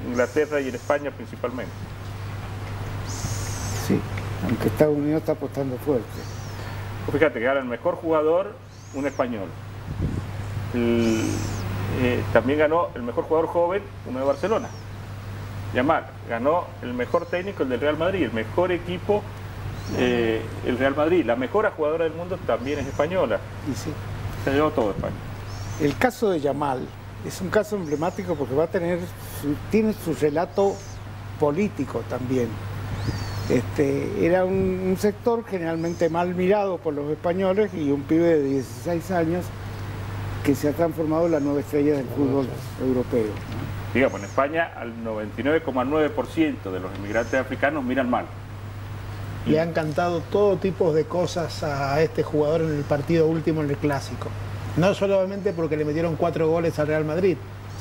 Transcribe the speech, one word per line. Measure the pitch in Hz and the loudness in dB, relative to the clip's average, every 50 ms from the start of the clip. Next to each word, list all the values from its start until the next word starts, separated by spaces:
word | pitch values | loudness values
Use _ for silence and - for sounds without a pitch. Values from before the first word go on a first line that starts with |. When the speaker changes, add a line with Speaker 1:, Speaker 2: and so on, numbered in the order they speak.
| 131 | -6
Speaker 1:
Inglaterra | 127 120 123 120 - - 151 151 147 151 143 | -4 0 0 0 2 2 0 0 2 0 -2
y | 139 131 | -2 -2
en | 117 | -4
España | 120 - - 147 147 143 139 | -6 -2 0 0 0 0 -4
principalmente. | 127 - 117 104 - - - 120 123 127 104 - - - - - - - - - - - - - - - - - - - - - - - - - - - - - - - - - - - - - - - - - - - - | -8 -8 -12 -12 -10 -6 -6 -6 -4 -4 -8 -8 -8 -10 -10 -10 -10 -10 -10 -10 -10 -8 -8 -8 -8 -8 -8 -8 -8 -8 -8 -8 -6 -6 -6 -6 -6 -6 -6 -6 -6 -6 -4 -4 -4 -4 -4 -4 -4 -4 -4 -4 -4 -2 0
Speaker 2:
Sí, | - - - - - - - - - - - - | 0 0 0 0 -2 -4 -4 -4 -6 -6 -4 -2
aunque | - - - - | -2 -2 0 0
Estados | 113 - - 151 151 147 | 0 4 4 4 4 4
Unidos | 147 143 147 151 156 | 2 2 2 2 0
está | 151 - | 2 0
apostando | 151 - 143 131 - 139 139 135 127 | -2 -2 -2 -6 -4 -2 -2 -2 -4
fuerte. | 120 - 147 143 120 - - - - - - - - - - - - - - - - - - - - - - | -4 0 0 0 0 0 -4 -8 -8 -8 -8 -8 -8 -10 -10 -10 -10 -10 -8 -8 -8 -8 -8 -8 -6 -4 0
Speaker 1:
Fíjate | 147 139 156 147 - 123 | 2 4 4 4 4 2
que | 113 | 0
gana | 127 139 139 | 0 0 0
el | 131 | -2
mejor | 123 120 - - 175 175 | -4 -6 -4 -2 -2 -4
jugador | - 170 165 160 156 151 156 165 180 196 208 214 - - - - - - - - | -2 -2 0 2 2 2 2 2 2 0 -2 -8 -14 -16 -18 -18 -18 -16 -10 -8
un | 135 139 | -4 -4
español. | 139 131 - 135 120 120 104 95 82 - - - - - - - - - - - - - - - - - - - - - - - - - | -4 0 -2 -2 -2 -2 -6 -6 -8 -10 -12 -14 -12 -12 -12 -10 -8 -6 -4 -4 -2 -2 -4 -6 -6 -8 -8 -8 -6 -6 -6 -6 -4 -2
El, | 123 117 117 117 117 117 113 110 110 104 104 101 98 101 - - - - - - - - - - 135 | 0 2 4 4 4 4 4 2 2 0 0 -2 -2 -4 -4 -4 -4 -4 -4 -4 -4 -4 -2 0 0
eh, | 127 123 123 113 - - - | 2 2 2 0 0 6 6
también | 117 110 127 147 151 | 6 6 6 4 4
ganó | 156 147 160 165 175 - - | 4 4 4 4 2 0 -2
el | 123 | -6
mejor | 120 120 117 165 156 | -6 -4 -2 -2 0
jugador | - 160 160 165 156 | 2 2 2 2 2
joven, | - 175 170 175 185 202 196 - - - - | 2 2 2 2 2 -2 -4 -6 -12 -12 -10
uno | - 127 131 | -6 -4 -2
de | 135 | 0
Barcelona. | 139 139 - - 190 226 190 127 - - - - - - - - - - - - - - - - - - - - - - | 0 0 2 2 2 2 0 0 -4 -10 -12 -12 -12 -12 -12 -10 -10 -10 -10 -10 -10 -10 -10 -10 -8 -8 -8 -6 -2 0
Yamal. | 127 127 156 160 131 - - - - - - | 2 4 4 4 2 2 -4 -12 -12 -6 -4
Ganó | 117 113 120 143 165 175 170 - - - | -4 0 2 4 2 2 0 -2 -8 -10
el | 123 123 123 | -8 -6 -4
mejor | 123 120 - - 170 170 | -4 -2 0 0 0 0
técnico, | 170 185 175 185 202 196 - 147 | 0 -4 -4 -2 -4 -2 -2 -2
el | 131 | 0
del | 127 117 | 0 0
Real | 143 147 151 | 2 2 2
Madrid. | 147 165 185 190 190 151 | 2 0 0 2 2 0
El | 110 104 | 0 0
mejor | 110 110 104 - 180 175 180 180 | -2 -2 -2 0 0 2 2 2
equipo, | 170 - 180 180 175 - - 202 208 - - - - - - - - - - - - - - - | -2 -2 -4 -6 -4 0 0 0 0 0 -4 -10 -10 -10 -10 -10 -8 -8 -8 -8 -8 -6 -4 0
eh, | - 127 123 123 120 117 113 110 110 107 101 - 98 110 | 2 2 4 4 4 4 2 2 0 -2 -4 -6 -4 -2
el | 123 127 | 0 0
Real | 117 131 135 139 | 2 2 2 4
Madrid. | 151 147 160 180 175 135 | 4 4 4 4 4 4
La | 113 117 | 4 2
mejor | 120 131 - - 208 214 202 | 2 2 2 2 2 2 2
jugadora | - - 151 147 156 165 165 | 0 0 0 0 2 2 0
del | 160 156 | -2 -2
mundo | 165 175 180 185 170 - | -4 -6 -6 -6 -6 0
también | - 117 113 120 135 147 147 | 0 0 0 0 -2 -2 -2
es | 131 | -4
española. | 139 117 - 143 160 185 185 156 120 104 95 - - - - - 151 | -4 0 0 0 2 2 2 2 2 2 -2 -2 -6 -10 -8 -6 -4
Speaker 2:
Y | 123 | -4
sí. | - - 160 147 - - - - - - - - - - | -4 -4 -6 -6 -6 -8 -8 -8 -6 -6 -6 -6 -2 0
Speaker 1:
Se | 143 | 2
llevó | 135 143 156 151 | 4 4 4 4
todo | 147 135 113 101 | 2 2 0 0
España. | 95 - 101 101 101 - - - - - - - - - - - - - | 0 -2 -4 -4 -4 -6 -8 -10 -10 -10 -10 -10 -8 -8 -8 -8 -4 0
Speaker 2:
El | 156 143 139 | 0 0 2
caso | - - 254 233 - 233 202 | 2 2 0 2 2 0 2
de | 180 156 | 2 2
Yamal | 135 143 135 143 151 143 131 127 151 135 - - - - - - - | 2 0 0 0 0 0 -2 -2 -4 -8 -10 -12 -12 -12 -12 -10 -10
es | 156 - - | -8 -6 -6
un | 190 170 | -4 0
caso | - 214 208 - 208 | 2 2 2 2 -2
emblemático | 202 175 147 147 143 156 - - - 190 180 170 | -4 -2 -2 -2 0 0 -2 -2 -4 -4 -4 -2
porque | 147 139 117 131 | -2 -2 -2 2
va | 147 165 | 0 0
a | |
tener | 165 - 190 170 170 180 170 180 175 - - - - - - | 2 0 -2 0 0 -2 -2 -4 -6 -10 -10 -12 -10 -8 -6
su, | - 143 147 143 - - | -2 -2 -2 -4 -2 2
tiene | - 220 220 214 202 | 2 4 4 4 0
su | - - 170 147 | -2 -2 -4 -2
relato | - 143 151 143 160 180 175 - - 196 202 185 - - - - - - - - - - - - - | 2 2 2 2 2 -2 0 2 2 2 2 2 -2 -8 -12 -12 -12 -12 -12 -12 -12 -12 -10 -2 2
político | 151 147 143 170 208 196 - - 139 - - 117 110 - | 2 2 4 2 0 0 0 -4 -6 -4 -4 -6 -4 -4
también. | 127 123 127 123 131 127 120 110 107 95 - - - - - - - - - - - - - - - - - - | -4 -4 -2 0 0 2 0 0 -2 -6 -8 -8 -8 -6 -6 -6 -4 -4 -2 -2 -2 -4 -4 -6 -6 -4 -2 0
Este, | 139 131 113 - - - 147 139 139 139 - - - - - | 0 0 0 0 0 2 2 2 2 0 -2 -2 0 2 4
era | 170 180 185 185 | 4 4 4 4
un, | 185 190 190 190 185 185 185 185 | 2 2 2 2 2 0 0 2
un | 185 190 | 0 0
sector | 185 - 208 202 - - 240 233 226 226 | 2 2 0 0 2 2 2 2 2 0
generalmente | - 196 185 165 165 165 165 165 170 175 - 175 165 | -2 -4 -2 -2 0 0 0 0 -2 0 2 2 2
mal | 160 170 175 180 180 | 4 2 2 2 2
mirado | 180 185 180 202 214 202 196 180 | 2 4 4 4 4 4 0 0
por | 160 - 160 147 | -2 -2 -2 -2
los | 143 143 147 | -2 -2 -2
españoles | 156 147 - 175 175 190 196 185 190 202 214 196 175 | -2 -2 0 0 0 2 2 2 4 4 2 2 0
y | 170 151 139 | 0 0 2
un | 143 143 135 | 2 2 2
pibe | - 160 165 170 | 4 4 6 6
de | 170 165 151 139 | 6 6 6 4
dieciséis | 135 139 135 123 - - - - 170 175 165 - - | 4 2 0 0 -2 -8 -6 -4 -2 -2 -2 -2 0
años | 190 175 165 160 170 180 - - - - - - - - - - - - - - - - - - - - - | 0 2 2 2 0 -2 -2 -4 -8 -8 -8 -8 -8 -8 -8 -8 -6 -6 -6 -6 -6 -6 -4 -4 -4 -2 2
que | - 139 | 2 2
se | 139 - 147 | 2 2 0
ha | 139 | 2
transformado | 151 170 165 156 156 165 151 156 160 170 | 2 2 2 2 0 0 2 2 4 4
en | 170 165 | 4 4
la | 147 | 4
nueva | 139 143 143 143 | 2 2 2 0
estrella | 135 - 147 147 143 147 147 | 0 0 2 2 4 4 4
del | 139 123 | 2 0
fútbol | 117 117 139 143 135 135 139 131 117 - - - - - - | -2 0 0 2 2 4 2 0 0 -2 -6 -8 -8 -6 -2
europeo, | 127 131 127 127 120 - 127 120 110 | 0 2 2 2 2 2 2 2 2
¿no? | 104 101 - - - - - - - - - - - - | 2 -2 -4 -6 -6 -6 -6 -4 -4 -6 -6 -4 0 2
Speaker 1:
Digamos, | 117 135 - - 98 | 4 4 4 2 0
en | 101 | -6
España | 101 - - 139 143 160 165 170 - - | -2 2 2 2 2 2 0 0 0 -2
al | - 120 120 117 117 117 | -8 -8 -8 -8 -6 -6
noventa | 113 110 107 107 104 101 110 | -4 -4 -4 -4 -6 -4 -2
y | 117 | 2
nueve | 139 156 160 156 | 4 4 2 2
coma | 139 127 127 123 | 2 0 2 2
nueve | 131 151 156 151 147 | 2 4 4 2 2
por | 151 147 127 | 2 -2 -4
ciento | - - 160 160 151 127 107 98 98 | -2 2 2 2 2 2 -2 -4 -4
de | 92 90 | -4 -4
los | 92 92 98 | -4 -6 -6
inmigrantes | 98 101 101 107 113 120 120 135 | -6 -6 0 0 0 0 2 2
africanos | 131 127 - 135 - 139 143 151 151 127 | 0 0 0 -2 2 2 2 2 2 0
miran | 123 131 139 127 123 | 0 2 2 2 2
mal. | 123 107 90 - - - - - - - - - - - - - - - - - - - - - - - - | 2 0 0 -2 -10 -12 -12 -12 -12 -12 -12 -12 -10 -10 -10 -10 -10 -10 -10 -10 -8 -8 -8 -8 -8 -4 0
Speaker 3:
Le | - 147 156 | 2 4 4
han | 165 170 160 | 4 2 0
cantado | 165 156 156 147 160 175 175 175 101 - - | 0 0 0 0 2 2 2 2 0 -2 2
todo | - 202 208 208 190 | 4 4 6 6 4
tipo | 160 - 190 170 - 196 165 151 | 4 2 0 2 2 2 4 4
de | 160 147 | 4 2
cosas | - - 175 175 - - 180 160 139 - - 175 | 2 0 0 0 0 0 -2 -4 -4 -4 -4 -2
a | 156 143 139 139 135 139 151 | -2 0 0 0 2 4 4
este | 165 156 - - 151 | 4 4 4 0 -2
jugador | - - 151 151 147 160 165 | 2 2 2 4 4 4 2
en | 160 160 | 2 2
el | 151 147 143 | 0 0 0
partido | - 151 139 139 - 170 165 160 | 2 0 0 2 4 4 6 6
último | 156 165 165 147 170 160 156 | 6 4 2 2 2 2 2
en | 151 143 | 2 0
el | 143 | 0
Clásico. | - - 147 143 135 - - 123 - - - - - - - - - - - - | 2 2 0 0 0 -4 -6 -8 -6 -6 -6 -6 -6 -6 -8 -8 -8 -6 -2 2
No | - 170 196 190 | 4 6 6 6
solamente | - 196 196 196 190 190 190 196 202 185 202 | 4 4 4 4 4 4 2 0 -2 -2 0
porque | 185 170 165 147 156 | 0 0 0 0 2
le | 151 151 | 0 0
metieron | 151 147 160 165 170 160 | 0 2 2 2 0 2
cuatro | 139 175 170 156 160 165 | 2 0 0 2 2 2
goles | 156 165 170 170 165 - - | 4 4 4 2 0 2 2
al | 151 | 2
Real | 147 156 156 156 | 2 2 0 2
Madrid, | 151 151 175 185 190 156 - - - - - - - - - | 0 0 2 4 4 2 2 -2 -12 -12 -12 -12 -12 -10 -4